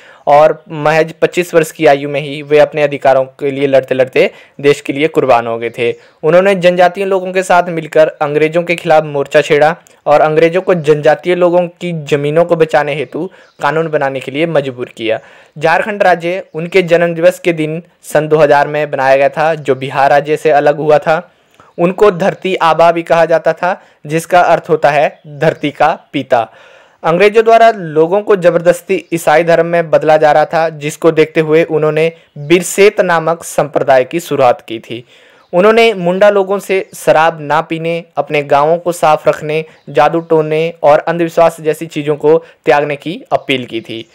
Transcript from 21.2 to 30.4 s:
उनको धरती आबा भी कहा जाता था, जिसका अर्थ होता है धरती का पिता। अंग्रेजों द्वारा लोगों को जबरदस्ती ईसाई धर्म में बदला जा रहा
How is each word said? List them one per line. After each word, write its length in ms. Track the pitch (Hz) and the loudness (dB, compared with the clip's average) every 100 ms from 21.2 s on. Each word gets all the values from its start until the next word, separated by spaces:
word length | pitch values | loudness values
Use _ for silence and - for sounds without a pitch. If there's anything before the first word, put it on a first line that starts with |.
| - _ _ _ _ - | -4 _ _ _ _ -4
उनको 320 | 175 185 208 | -2 2 2
धरती 440 | 170 190 160 190 185 | 2 -2 -4 -4 -2
आबा 360 | 165 160 170 | 0 2 2
भी 120 | 170 | 2
कहा 220 | 165 165 165 | 0 0 2
जाता 280 | 160 165 | 0 0
था, 280 | 160 180 - _ _ 151 | -2 -4 -6 _ _ -6
जिसका 360 | 160 165 175 | -6 0 2
अर्थ 280 | - 160 - | 4 2 0
होता 200 | 156 147 | 0 2
है 300 | 147 160 - 151 | 2 0 -4 -16
धरती 440 | 143 156 - 147 | -4 -2 -2 -6
का 280 | - 156 202 _ | -2 -2 -2 _
पिता। 380 | 147 - 120 110 - - - _ _ | -8 -2 -2 -2 -10 -20 -20 _ _
अंग्रेजों 400 | 165 175 208 226 | -2 2 2 2
द्वारा 280 | 220 226 226 | 4 4 4
लोगों 500 | 214 160 151 165 202 | 2 -4 0 0 0
को 140 | 214 202 | 0 0
जबरदस्ती 720 | 170 170 170 165 - 190 - | 2 0 0 -2 -2 -6 -4
ईसाई 300 | 165 - 156 | -4 0 2
धर्म 220 | 170 170 170 | 2 0 0
में 260 | 170 160 | -2 0
बदला 260 | 180 151 156 | 0 2 4
जा 140 | 151 | 4
रहा 140 | 151 | 2